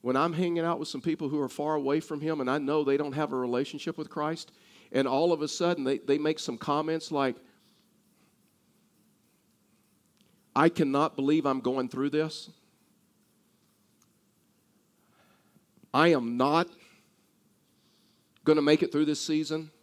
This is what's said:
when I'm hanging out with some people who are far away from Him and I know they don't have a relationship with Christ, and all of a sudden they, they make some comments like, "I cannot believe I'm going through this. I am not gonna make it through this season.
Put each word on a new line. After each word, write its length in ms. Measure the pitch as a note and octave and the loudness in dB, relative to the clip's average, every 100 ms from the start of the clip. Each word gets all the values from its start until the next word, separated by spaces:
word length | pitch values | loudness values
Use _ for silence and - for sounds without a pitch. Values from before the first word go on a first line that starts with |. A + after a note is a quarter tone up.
when 160 | A#2+ C3 | 0 0
I'm 160 | E3 | 2
hanging 320 | E3 F3+ E3+ | 0 0 0
out 160 | E3 E3 | 0 -2
with 80 | D#3 | -6
some 120 | C3+ | -6
people 280 | E3+ D3+ D3+ | -4 -4 -2
who 120 | D3 | -2
are 80 | C3+ | -4
far 280 | - D3+ D#3 | -4 -2 -2
away 240 | C#3 D3 | 0 -2
from 200 | D#3 D3+ | -2 -6
Him 200 | D#3 D#3 | -4 -2
and 100 | B2+ | -2
I 80 | C#3+ | -2
know 240 | C#3 D3+ | 0 0
they 140 | C#3 C#3 | 2 0
don't 160 | D3 | 0
have 200 | C3+ D3+ | -4 -4
a 40 | B2+ | -2
relationship 600 | B2 A#2+ C#3 D3 E3+ D#3+ | -2 -2 -2 -6 -8 -8
with 140 | D3+ | -10
Christ, 400 | - D3+ D#3+ - _ - - - | -4 -4 -4 -10 _ -20 -20 -4
and 160 | - C3+ | 0 2
all 260 | C3+ E3+ | 2 2
of 100 | D#3+ | 2
a 40 | D3 | -2
sudden 380 | - F3 E3+ | 0 0 2
they, 140 | C3 C3+ | 0 -2
they 200 | - C#3 | 0 2
make 220 | D3+ D#3 | 2 -2
some 180 | - A#2 | -4 -8
comments 540 | - D3 D#3 D#3+ - | -2 -2 0 -4 -4
like, 240 | D3 C3+ A#2+ - _ _ _ _ _ _ _ _ _ _ _ _ _ _ _ _ _ _ _ _ _ _ _ _ _ _ _ _ _ _ - | 0 0 -2 -12 _ _ _ _ _ _ _ _ _ _ _ _ _ _ _ _ _ _ _ _ _ _ _ _ _ _ _ _ _ _ 2
"I 120 | E3 | 2
cannot 460 | E3+ D3 C#3 D#3 | 4 0 2 0
believe 320 | - C#3 D#3 C#3+ | 0 0 2 2
I'm 140 | C3+ | 0
going 280 | B2 C3 B2+ | -2 -2 -4
through 220 | C3 C#3 | -2 -2
this. 400 | D3+ D#3 - - - _ _ _ _ _ _ _ _ _ _ _ _ _ _ _ _ _ _ _ _ _ _ _ _ _ _ _ _ _ _ _ _ - | 0 -2 -6 -16 -20 _ _ _ _ _ _ _ _ _ _ _ _ _ _ _ _ _ _ _ _ _ _ _ _ _ _ _ _ _ _ _ _ -4
I 140 | C3 E3+ | 4 4
am 280 | D3+ A#2 A#2+ | 4 0 0
not 320 | C3 D#3+ F3 - - - _ _ _ _ _ _ _ _ _ _ _ _ _ _ | 2 2 0 -8 -20 -20 _ _ _ _ _ _ _ _ _ _ _ _ _ _
gonna 180 | - D3+ | 2 4
make 200 | D3 D3+ | 6 4
it 80 | F3+ | 4
through 140 | D3 | 0
this 160 | D3+ D3+ | 0 -2
season. 500 | - D#3 D3+ D#3 D#3 _ | -2 -2 -2 -6 -8 _